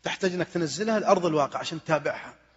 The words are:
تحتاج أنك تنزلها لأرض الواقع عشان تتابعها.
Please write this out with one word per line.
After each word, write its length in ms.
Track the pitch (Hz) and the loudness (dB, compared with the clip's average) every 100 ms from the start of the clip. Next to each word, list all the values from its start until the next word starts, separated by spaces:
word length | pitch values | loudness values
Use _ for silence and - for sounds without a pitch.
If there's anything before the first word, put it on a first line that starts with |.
تحتاج 300 | 196 - 190 | -6 -2 -2
أنك 140 | 180 165 | 0 -2
تنزلها 520 | 175 160 135 214 220 | -2 -2 -2 0 0
لأرض 260 | 185 190 | 4 4
الواقع 340 | 175 156 135 - | 4 2 0 -2
عشان 240 | - 160 | -8 -8
تتابعها. 500 | - 151 147 - - - _ | -2 0 0 -6 -12 -18 _